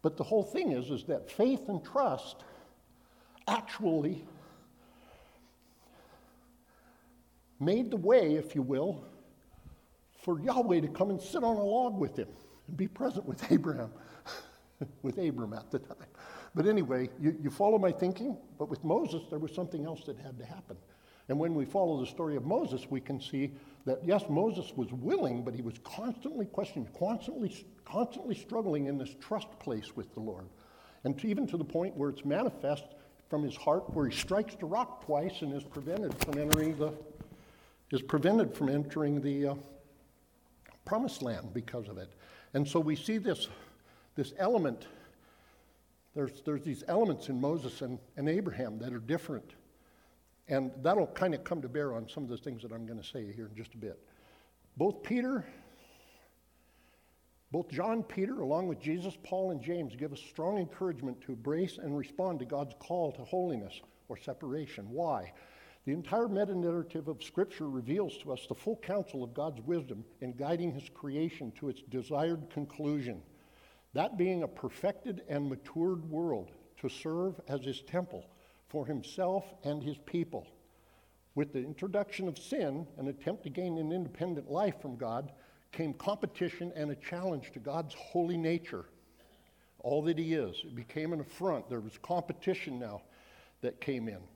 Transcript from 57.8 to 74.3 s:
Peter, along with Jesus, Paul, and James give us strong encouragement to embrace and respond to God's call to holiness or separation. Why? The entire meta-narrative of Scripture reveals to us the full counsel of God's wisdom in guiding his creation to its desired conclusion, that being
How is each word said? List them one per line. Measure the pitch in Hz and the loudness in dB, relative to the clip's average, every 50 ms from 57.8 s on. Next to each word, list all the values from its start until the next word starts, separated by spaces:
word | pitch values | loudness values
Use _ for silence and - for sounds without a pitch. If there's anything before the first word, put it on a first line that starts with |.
| 180 220 226 233 220 | 2 2 2 0 -2
Peter, | - - 190 190 220 269 220 | -2 0 -2 0 0 0 -2
along | 165 131 147 170 190 | 0 2 2 2 2
with | 180 151 - | 0 -2 -2
Jesus, | - 151 160 180 175 196 - - - | -2 -2 -2 0 -2 -6 -8 -8 -6
Paul, | - 185 190 190 185 | -4 -2 0 0 0
and | 175 135 | -2 -2
James | 117 156 175 175 156 123 107 | -2 -2 -2 -2 -2 -6 -6
give | 123 147 147 139 | -6 -6 -6 -6
us | - | -10
strong | - - - - 156 180 208 | -14 -12 -6 -2 0 2 2
encouragement | 202 175 151 - - 190 180 160 117 139 131 123 - | 2 0 -2 -4 -2 -2 -2 -2 -2 -4 -6 -6 -6
to | - - 131 | -8 -8 -8
embrace | 113 113 143 151 165 190 175 - | -4 -2 0 2 2 2 0 -2
and | - - 147 143 | -6 -4 -2 -2
respond | 147 131 - - - 180 190 175 135 | -2 -4 -4 -2 -2 0 0 0 -2
to | 127 | -4
God's | 120 143 139 147 139 - - | -2 -2 -2 -2 -4 -8 -16
call | - - 170 180 165 147 - | -6 -4 0 0 0 0 -2
to | - 123 | -6 -6
holiness | - - 180 180 175 143 113 104 90 - - - - _ _ _ | -2 0 0 2 0 0 -2 -4 -8 -12 -14 -16 -20 _ _ _
or | - 120 | -12 -12
separation. | - - - 127 - - 131 131 156 151 - - - 98 104 | -10 -8 -10 -8 -6 -6 -4 -4 -4 -4 -6 -8 -10 -10 -6
Why? | 120 151 170 160 139 107 90 87 - - - - - - - - - - _ | -4 -2 0 0 0 0 -2 -6 -14 -18 -20 -20 -20 -20 -20 -20 -20 -8 _
The | - 139 | -2 -2
entire | - 139 - 185 226 233 | -2 0 0 2 2 2
meta-narrative | 226 202 196 208 196 196 180 170 170 170 170 165 170 - 160 143 | 2 2 2 2 2 2 2 2 2 2 2 -2 -2 -6 -4 -4
of | 151 151 110 - | -4 -6 -6 -8
Scripture | - - 175 202 196 - - 160 143 | -4 2 2 2 2 0 -6 -4 -2
reveals | 135 127 117 120 160 202 202 151 - - | -2 -2 0 0 2 2 2 0 -2 -8
to | - 156 | -6 -6
us | 131 123 - | -6 -6 -4
the | - 117 | -8 -8
full | - - 214 226 | -4 -2 -2 -2
counsel | 214 - - 190 208 185 - - 135 123 | -2 -2 -2 0 0 0 -2 -4 -6 -6
of | 117 120 | -4 -4
God's | 143 147 160 147 117 | -2 -2 -2 -4 -6
wisdom | 110 143 175 170 143 131 117 104 113 - - - | -2 0 0 0 0 -4 -8 -10 -10 -14 -12 -8
in | 131 127 | -8 -6
guiding | 120 123 139 147 175 165 175 170 | -4 -4 0 0 0 2 0 -2
his | 131 117 139 - | -2 -4 -10 -12
creation | - - - 143 135 147 160 165 165 - 143 113 110 - | -16 -10 -8 -4 0 0 0 0 -2 -6 -8 -8 -8 -4
to | 151 139 | -4 -4
its | 120 - - | -4 -6 -8
desired | - 131 131 117 - 156 139 156 165 170 156 147 - | -4 -4 -4 -2 0 0 2 2 2 0 -2 -4 -6
conclusion, | - 151 143 143 - - 151 147 151 147 127 120 107 82 78 - - - - - - - - - - - _ _ - | -6 -6 -6 -6 -6 -2 0 0 0 0 0 -4 -6 -8 -12 -16 -20 -20 -20 -20 -20 -20 -20 -20 -20 -20 _ _ 0
that | 139 170 247 247 | 0 0 0 2
being | 180 175 185 | 2 2 4